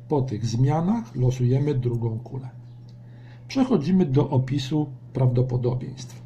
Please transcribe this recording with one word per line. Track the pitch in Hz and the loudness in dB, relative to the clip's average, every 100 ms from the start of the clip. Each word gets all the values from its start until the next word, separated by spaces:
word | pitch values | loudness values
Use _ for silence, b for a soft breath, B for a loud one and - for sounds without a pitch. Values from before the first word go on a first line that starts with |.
| - | -2
po | 147 | 0
tych | 131 101 110 | 0 -2 -2
zmianach | 117 135 156 175 233 220 131 | 2 2 4 2 0 -2 0
losujemy | 123 127 123 135 147 131 | 0 2 2 2 2 0
drugą | 120 117 113 110 | -2 -2 -4 -6
kulę. | - - - - - - - B B B B B - | -8 -12 -12 -16 -20 -20 -20 B B B B B -6
Przechodzimy | 269 254 190 143 185 160 | 0 2 2 4 4 4
do | 131 - | 2 2
opisu | 135 131 147 - 156 147 - - | 2 0 -2 -2 -2 -2 -6 -8
prawdopodobieństw. | 127 131 120 123 123 123 127 - - - - | 0 2 2 2 0 0 -2 -4 -12 -14 -16